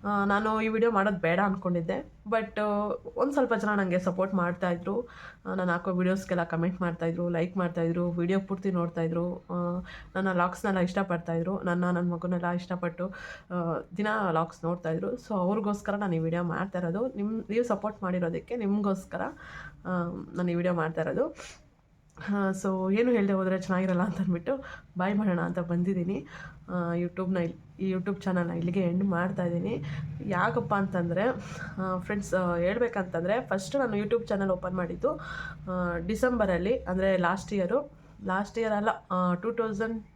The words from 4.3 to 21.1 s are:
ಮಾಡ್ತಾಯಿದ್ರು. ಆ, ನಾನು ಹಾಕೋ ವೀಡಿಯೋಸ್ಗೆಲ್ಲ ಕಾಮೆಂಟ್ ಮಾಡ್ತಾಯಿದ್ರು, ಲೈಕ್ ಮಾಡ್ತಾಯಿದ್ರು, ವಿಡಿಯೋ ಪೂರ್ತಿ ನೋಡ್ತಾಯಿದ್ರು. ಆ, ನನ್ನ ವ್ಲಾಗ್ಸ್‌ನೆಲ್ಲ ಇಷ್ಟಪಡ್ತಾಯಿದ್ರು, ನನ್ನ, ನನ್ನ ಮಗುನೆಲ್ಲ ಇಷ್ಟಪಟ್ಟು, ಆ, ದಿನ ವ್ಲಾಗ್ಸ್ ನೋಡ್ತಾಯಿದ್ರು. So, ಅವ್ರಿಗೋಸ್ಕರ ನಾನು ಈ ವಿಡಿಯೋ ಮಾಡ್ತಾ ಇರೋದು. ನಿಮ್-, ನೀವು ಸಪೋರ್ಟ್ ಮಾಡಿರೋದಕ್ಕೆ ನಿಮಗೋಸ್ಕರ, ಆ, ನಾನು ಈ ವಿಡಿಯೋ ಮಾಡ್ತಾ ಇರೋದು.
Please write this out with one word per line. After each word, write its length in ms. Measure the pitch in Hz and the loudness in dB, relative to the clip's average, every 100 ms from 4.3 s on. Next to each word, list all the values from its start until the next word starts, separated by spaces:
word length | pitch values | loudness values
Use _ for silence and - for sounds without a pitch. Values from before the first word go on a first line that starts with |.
ಮಾಡ್ತಾಯಿದ್ರು. 720 | 190 175 175 180 175 175 220 247 - - - - | 2 0 0 0 0 -2 -2 -4 -12 -20 -14 -6
ಆ, 80 | |
ನಾನು 180 | 185 180 | -2 0
ಹಾಕೋ 200 | 175 190 | 0 0
ವೀಡಿಯೋಸ್ಗೆಲ್ಲ 520 | 180 180 190 - 180 | 2 2 2 0 -2
ಕಾಮೆಂಟ್ 360 | 170 165 170 185 | 0 0 0 0
ಮಾಡ್ತಾಯಿದ್ರು, 480 | 175 165 165 170 175 | -2 0 -2 0 0
ಲೈಕ್ 280 | 170 175 185 | 0 0 0
ಮಾಡ್ತಾಯಿದ್ರು, 540 | 175 175 165 170 175 | -2 0 0 2 0
ವಿಡಿಯೋ 300 | 170 175 196 | 0 2 2
ಪೂರ್ತಿ 300 | 190 190 196 | 0 -2 0
ನೋಡ್ತಾಯಿದ್ರು. 680 | 180 170 165 165 170 175 180 | 0 0 0 0 0 -2 -4
ಆ, 440 | - 175 175 180 180 - - | -6 -4 -2 -4 -6 -14 -8
ನನ್ನ 180 | 185 190 | -2 0
ವ್ಲಾಗ್ಸ್‌ನೆಲ್ಲ 460 | 180 180 180 214 190 | 2 2 0 0 2
ಇಷ್ಟಪಡ್ತಾಯಿದ್ರು, 840 | 180 190 185 175 170 165 170 196 | 2 0 0 -2 0 -2 0 -2
ನನ್ನ, 280 | 180 175 180 | 0 2 2
ನನ್ನ 220 | 175 175 | 2 2
ಮಗುನೆಲ್ಲ 340 | 170 175 175 175 | 0 0 0 0
ಇಷ್ಟಪಟ್ಟು, 600 | 175 180 180 175 175 185 185 - - - | -2 -2 -4 -4 -4 -6 -6 -14 -16 -6
ಆ, 300 | 180 170 160 - 175 | -4 -2 -2 -4 -2
ದಿನ 100 | 214 214 190 | 0 2 2
ವ್ಲಾಗ್ಸ್ 360 | 160 165 - | 2 0 -2
ನೋಡ್ತಾಯಿದ್ರು. 500 | 165 175 165 160 196 | -4 -2 -2 -2 -2
So, 180 | 247 - | -4 -2
ಅವ್ರಿಗೋಸ್ಕರ 640 | 208 180 214 208 202 - | 0 2 2 0 -2 -2
ನಾನು 200 | 202 202 | -2 0
ಈ 40 | 165 | 0
ವಿಡಿಯೋ 240 | 160 175 | 2 0
ಮಾಡ್ತಾ 360 | 175 - 190 180 | 0 -2 -2 -2
ಇರೋದು. 300 | 175 185 254 | -2 0 -2
ನಿಮ್-, 420 | 202 202 226 - | -2 -2 -4 -2
ನೀವು 140 | 220 | -2
ಸಪೋರ್ಟ್ 380 | 240 202 214 214 | 0 0 -2 -4
ಮಾಡಿರೋದಕ್ಕೆ 540 | 190 180 175 190 - 240 | -2 0 0 -2 -6 -4
ನಿಮಗೋಸ್ಕರ, 680 | 202 208 202 190 - - 214 320 - - - - 180 | 0 2 2 0 -4 -6 -6 -6 -16 -16 -16 -12 -4
ಆ, 40 | 180 170 - - | -2 -2 -6 -8
ನಾನು 160 | 170 180 | -2 0
ಈ 40 | |
ವಿಡಿಯೋ 200 | 170 175 | 2 2
ಮಾಡ್ತಾ 260 | 175 160 160 | 2 0 0
ಇರೋದು. 360 | 156 | -2